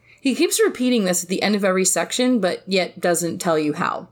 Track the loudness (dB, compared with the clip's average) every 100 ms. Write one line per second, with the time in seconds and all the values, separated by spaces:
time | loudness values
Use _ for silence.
0 | _ -4 -2 0 0 2 0 2 0 2
1 | 2 -2 -2 -2 0 0 2 2 0 0
2 | -2 0 2 2 0 -4 -2 -2 -2 -2
3 | 0 0 -2 -4 0 0 0 -2 -4 -4
4 | -10